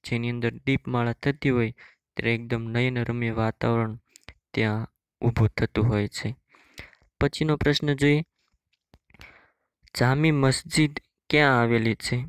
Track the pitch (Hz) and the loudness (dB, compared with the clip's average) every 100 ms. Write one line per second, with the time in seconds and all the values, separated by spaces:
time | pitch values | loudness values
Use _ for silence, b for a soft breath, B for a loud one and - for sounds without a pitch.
0 | - 120 120 120 117 120 139 135 - 123 | -6 -4 -4 -2 -4 -4 -2 -2 -2 -2
1 | 117 113 143 143 139 123 113 - B B | -2 -2 -4 -2 0 2 0 -6 B B
2 | _ - 117 117 120 117 113 117 127 123 | _ -6 -2 -2 -2 -6 -2 -2 0 -2
3 | 117 120 117 113 110 - 120 117 113 113 | -4 -4 -4 -2 -2 0 0 0 -2 -6
4 | _ B B _ _ - 110 107 113 _ | _ B B _ _ -2 -2 -2 -6 _
5 | _ _ 120 - 110 - 113 - 113 104 | _ _ -2 2 0 0 -4 0 0 0
6 | 104 - - 123 _ B B B B B | -2 -4 -8 -10 _ B B B B B
7 | B _ 143 - 156 147 147 143 147 139 | B _ -4 0 -2 2 2 2 0 2
8 | 143 147 160 _ _ _ _ _ _ _ | 4 2 -2 _ _ _ _ _ _ _
9 | _ - B B B B B _ _ - | _ -20 B B B B B _ _ 0
10 | 123 139 160 147 135 131 - - 151 147 | 0 2 2 4 2 0 -2 0 0 -2
11 | _ _ _ 151 143 123 117 117 113 107 | _ _ _ 2 4 4 4 2 2 -2
12 | - 123 | -4 -6